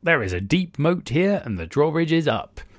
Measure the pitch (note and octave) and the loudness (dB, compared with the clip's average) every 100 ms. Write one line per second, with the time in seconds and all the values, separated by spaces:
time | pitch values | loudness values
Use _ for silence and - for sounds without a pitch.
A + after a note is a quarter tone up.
0 | E3+ D#3 F#2+ F2+ G2 F3 F3+ - D#3 F3+ | 0 0 0 -4 0 0 0 -2 0 0
1 | - C#3 F#3+ G3+ B2 F#2+ E2 C#3 D#3 D#3+ | -2 0 0 0 -4 -8 -4 0 2 2
2 | E3 E3 D3 A2 - - - | 2 2 2 -2 -4 -14 -20